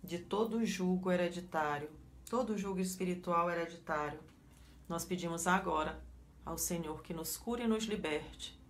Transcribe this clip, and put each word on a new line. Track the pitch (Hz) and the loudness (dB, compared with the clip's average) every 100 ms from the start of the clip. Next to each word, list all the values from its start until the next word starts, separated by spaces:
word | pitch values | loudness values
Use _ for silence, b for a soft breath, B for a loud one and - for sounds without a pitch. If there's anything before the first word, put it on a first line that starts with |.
de | - 175 | -4 -6
todo | - 202 226 226 | -2 0 2 2
o | 214 | 2
jugo | 185 180 180 185 | 2 2 4 4
hereditário, | 180 175 175 180 160 151 147 151 - - - - | 4 2 -2 -2 0 2 0 -4 -12 -18 -18 -2
todo | 233 220 | 0 2
o | 202 | 0
jugo | 196 185 | 0 0
espiritual | 185 - 180 175 - 170 175 | 0 0 -2 0 2 4 4
hereditário. | 170 170 - - 151 147 151 - - - B B B - | 2 -2 -6 -2 0 0 -4 -14 -20 -20 B B B -6
Nós | 170 | -4
pedimos | - 180 170 165 180 | -2 -2 -2 0 4
agora | 185 185 156 156 160 - - - - - | 4 4 0 0 -4 -12 -18 -20 -12 -6
ao | 165 | -2
Senhor | - 175 156 156 | 0 0 -2 -6
que | - | -6
nos | 190 165 - | -6 -4 -4
cure | - 240 | -2 0
e | 233 | 4
nos | 220 220 | 2 2
liberte. | 208 160 151 - - - - | 0 0 0 -2 -10 -12 -12